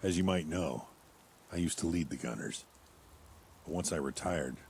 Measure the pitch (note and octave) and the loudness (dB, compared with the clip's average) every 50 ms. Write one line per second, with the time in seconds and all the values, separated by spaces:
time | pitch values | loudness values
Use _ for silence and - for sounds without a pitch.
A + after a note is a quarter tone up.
0 | - F#2+ F#2 E2+ F#2 F#2 F#2 F#2 E2+ D#2 D#2+ F2+ F2 C#2 C2 A1+ - - - - | 2 2 4 4 4 4 4 4 2 0 -2 0 0 0 -2 -4 -6 -10 -18 -20
1 | - - - - - - - - - - - E2+ F2 E2 - - - E2 E2+ F2 | -20 -20 -20 -20 -20 -20 -20 -20 -20 -8 -2 0 2 2 0 0 0 0 2 2
2 | E2 C#2 - C2 - B1 A#1 G#1+ - G#1 A1 - - - - - - - - - | 0 0 -2 -6 -6 -6 -6 -4 -6 -6 -6 -8 -10 -14 -20 -20 -20 -20 -20 -20
3 | - - - - - - - - - - - - - - D#2 F2 F2+ - - E2 | -20 -20 -20 -20 -20 -20 -20 -20 -20 -20 -20 -20 -10 -4 -2 -2 0 0 0 0
4 | C#2+ C#2 C2 - - F2+ F2+ E2+ C#2+ B1+ C2 - - | 0 0 -2 -2 0 0 2 2 0 0 -4 -8 -12